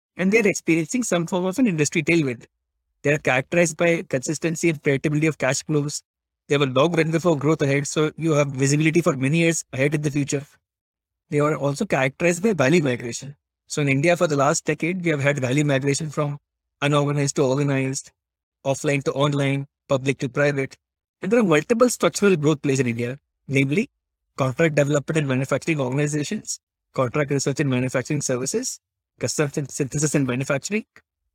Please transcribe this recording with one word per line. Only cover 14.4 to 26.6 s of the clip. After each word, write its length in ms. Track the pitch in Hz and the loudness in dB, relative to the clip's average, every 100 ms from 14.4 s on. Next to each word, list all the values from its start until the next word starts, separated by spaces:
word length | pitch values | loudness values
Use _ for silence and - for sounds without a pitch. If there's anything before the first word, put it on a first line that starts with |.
| 139 165 | 2 2
decade, 400 | - 151 160 185 | -2 -2 -2 -2
we 60 | 170 | -2
have 100 | 147 | 0
had 180 | 139 143 | 0 0
value 260 | 127 139 | 0 0
migration 460 | 147 135 139 139 156 | 2 0 0 -2 -4
from 280 | 156 143 143 _ _ _ - | -4 -4 -6 _ _ _ -4
unorganized 560 | 143 147 143 143 143 - | 0 2 2 0 -2 0
to 80 | |
organized, 680 | 135 135 143 135 135 135 - _ _ _ _ _ | 2 2 0 0 -2 -6 -12 _ _ _ _ _
offline 380 | 139 135 151 143 | -4 -2 0 0
to 80 | 135 | -2
online, 540 | 135 147 143 139 139 139 _ - | 0 0 0 0 -2 -6 _ -4
public 300 | 139 135 135 | -2 0 -2
to 100 | 139 | -2
private. 480 | 147 143 139 135 - _ _ _ - | 0 0 0 -6 -10 _ _ _ -10
And 100 | 185 | 0
there 100 | 233 | 2
are 40 | |
multiple 440 | 202 151 156 226 247 | 4 2 2 2 2
structural 480 | - 180 - 202 175 | 2 -2 2 2 4
growth 260 | 147 151 | 2 0
plays 180 | 143 135 | 0 0
in 60 | 123 | 0
India, 320 | 117 120 135 _ _ - | -2 -6 -8 _ _ -2
namely 420 | 135 135 156 247 _ _ _ _ - | 0 2 0 -4 _ _ _ _ -4
contract 380 | 131 123 165 | -2 2 2
development 440 | 151 143 147 - 160 | 2 2 0 0 -2
and 100 | 143 | 0
manufacturing 520 | 127 135 135 - 151 | -2 -2 -4 -2 -2
organizations, 800 | 127 135 147 147 143 214 - - | -2 -2 -2 -2 -4 -8 -8 -12